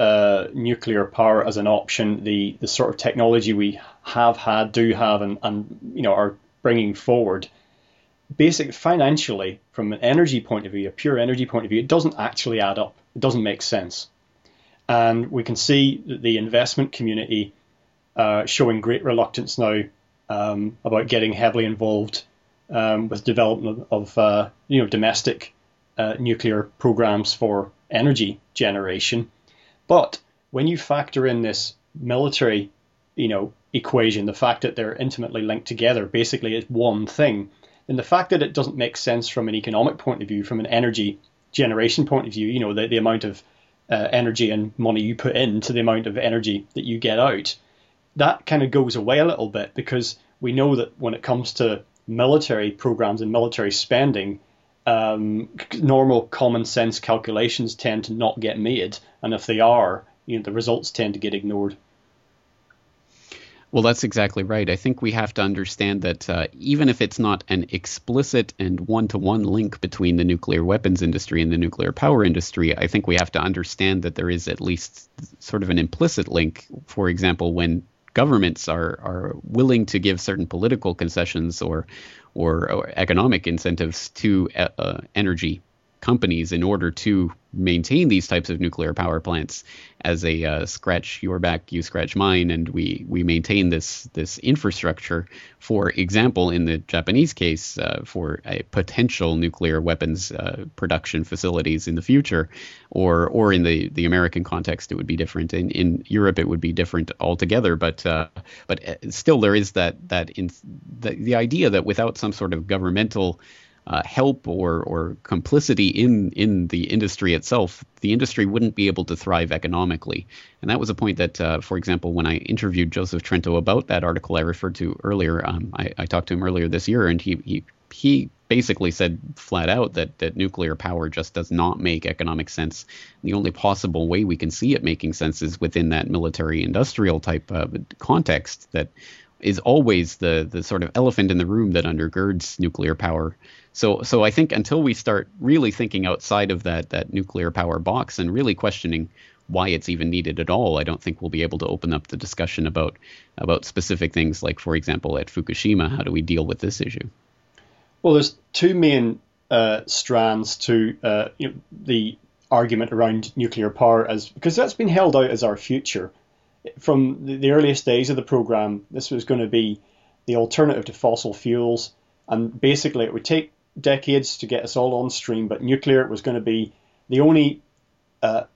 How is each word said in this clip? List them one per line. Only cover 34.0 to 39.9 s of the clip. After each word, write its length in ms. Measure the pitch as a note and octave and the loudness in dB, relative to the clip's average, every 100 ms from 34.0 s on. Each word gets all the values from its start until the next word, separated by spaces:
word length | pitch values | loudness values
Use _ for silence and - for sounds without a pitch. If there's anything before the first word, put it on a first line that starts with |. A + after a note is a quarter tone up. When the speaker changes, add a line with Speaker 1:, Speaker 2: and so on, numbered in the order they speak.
| A2+ G#2 G#2 | 4 2 -2
Speaker 1:
the 60 | |
fact 300 | G2+ A#2+ A#2 | 0 0 0
that 120 | B2 - | -2 -4
they're 180 | A2 | -6
intimately 480 | - C3 - A#2 - | -6 -6 -6 -6 -4
linked 240 | A2 A2+ - | -4 -4 -6
together, 400 | A2+ A#2 A#2+ G2 | 0 2 2 0
basically 480 | A2+ A2+ - A#2 | 0 0 -2 -4
it's 160 | A2+ - | -4 -4
one 360 | A#2 A#2 G#2 G2+ | 0 2 2 -2
thing, 440 | - D3 G#2 G2+ _ _ _ - | 2 2 2 -6 _ _ _ -6
then 100 | B2+ | -4
the 60 | |
fact 280 | - F3+ F3+ | 2 0 2
that 120 | F3 | 0
it 120 | C#3+ | 0
doesn't 220 | - B2 C#3 | -2 -4 -2
make 200 | A#2+ - | -4 -4
sense 320 | C3 A#2 A#2 | -2 -2 -2
from 200 | B2+ A2 | -4 -2
an 60 | |
economic 440 | A2 A2 G#2+ B2+ | -2 -2 2 2